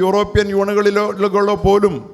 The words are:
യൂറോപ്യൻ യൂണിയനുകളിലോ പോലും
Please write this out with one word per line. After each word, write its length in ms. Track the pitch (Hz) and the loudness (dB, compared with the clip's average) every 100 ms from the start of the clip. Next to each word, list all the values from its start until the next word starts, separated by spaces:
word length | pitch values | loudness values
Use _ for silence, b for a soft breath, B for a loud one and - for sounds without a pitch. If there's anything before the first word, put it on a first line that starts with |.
യൂറോപ്യൻ 460 | 185 202 208 208 202 196 | 0 0 0 0 0 0
യൂണിയനുകളിലോ 1000 | 196 208 202 202 208 202 196 196 202 202 185 | -2 0 0 0 -2 -2 -2 0 0 0 2
പോലും 280 | 202 202 143 - | 2 2 -2 -10